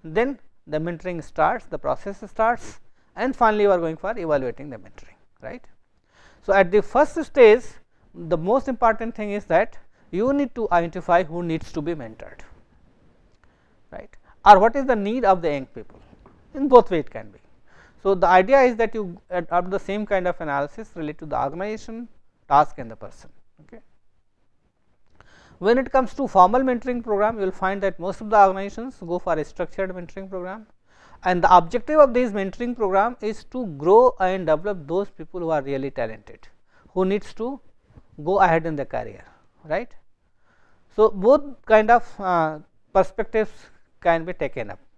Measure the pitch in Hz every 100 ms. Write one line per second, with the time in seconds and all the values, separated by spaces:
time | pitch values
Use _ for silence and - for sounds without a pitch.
0 | 165 170 247 277 - _ - 151 165 165
1 | 185 170 - - 160 226 - 156 139 127
2 | 202 202 208 - 226 240 - - - -
3 | _ - 247 - 226 214 202 180 165 160
4 | 190 233 165 147 127 113 143 110 98 -
5 | - _ _ _ - 247 - - _ _
6 | _ _ - _ - 196 175 208 - 254
7 | 302 330 277 294 226 233 - - _ _
8 | _ 175 165 165 175 254 269 240 233 220
9 | 233 226 208 202 - 165 226 - - _
10 | _ 175 247 285 269 240 214 175 170 180
11 | 175 175 165 170 175 160 - 165 151 160
12 | 113 110 - - - - _ _ _ _
13 | _ _ _ _ _ _ _ _ _ -
14 | - - _ _ 196 196 220 277 262 226
15 | 196 247 202 185 165 143 127 123 104 -
16 | - - - _ _ - 277 247 - 175
17 | - 113 104 - _ _ - - - _
18 | 196 190 175 185 190 277 254 226 220 226
19 | 190 170 _ 180 165 175 180 190 - 208
20 | 208 196 180 - 160 139 143 - 214 175
21 | 151 151 156 131 135 165 208 214 - 226
22 | 240 - _ _ - 143 151 - 117 110
23 | 104 - - - _ _ 156 226 _ _
24 | _ _ _ _ _ _ _ _ _ _
25 | _ _ - - _ _ 190 240 254 269
26 | 254 - 262 202 180 247 262 240 254 247
27 | 220 202 214 226 190 - 190 196 196 180
28 | 175 190 214 214 196 190 202 226 254 -
29 | 170 175 180 160 147 - 170 - 190 180
30 | 170 - 190 190 180 214 214 _ _ _
31 | - - 180 180 185 180 170 240 - 311
32 | 277 240 247 202 190 - 240 233 208 190
33 | 220 247 214 214 - 254 220 143 156 214
34 | 254 - 185 190 160 156 202 190 143 175
35 | 202 - 160 180 165 156 135 135 135 131
36 | 113 110 - - - _ _ _ _ 185
37 | 190 202 - - 233 277 - _ _ -
38 | _ - 151 208 180 165 160 147 131 123
39 | 113 - - _ _ _ 156 170 247 -
40 | _ _ _ _ _ _ _ _ _ -
41 | 214 202 208 294 294 247 - 220 214 233
42 | - - 190 175 160 156 - _ _ 196
43 | 190 - 214 220 214 - - - _ _
44 | 175 165 165 175 139 135 107 92 -